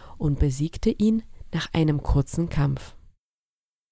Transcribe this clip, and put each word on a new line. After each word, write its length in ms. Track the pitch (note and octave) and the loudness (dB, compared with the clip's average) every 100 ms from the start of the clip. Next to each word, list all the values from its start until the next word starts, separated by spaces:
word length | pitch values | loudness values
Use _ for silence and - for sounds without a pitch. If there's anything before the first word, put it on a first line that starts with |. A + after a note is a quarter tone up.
| - - | -18 -4
und 200 | D3+ C#3 | -2 2
besiegte 520 | D3 C3 D#3 - A3 | 2 0 -4 0 0
ihn 340 | - G#3+ A3+ - - - | 2 2 2 -2 -16 -8
nach 160 | E3 - | -6 -2
einem 320 | E3+ D#3 D3 | 0 2 2
kurzen 440 | - C#3 - - E3+ | 2 2 2 -2 -2
Kampf. 460 | - C#3+ C3+ - - - _ _ _ _ _ _ _ _ | 0 0 0 -8 -18 -20 _ _ _ _ _ _ _ _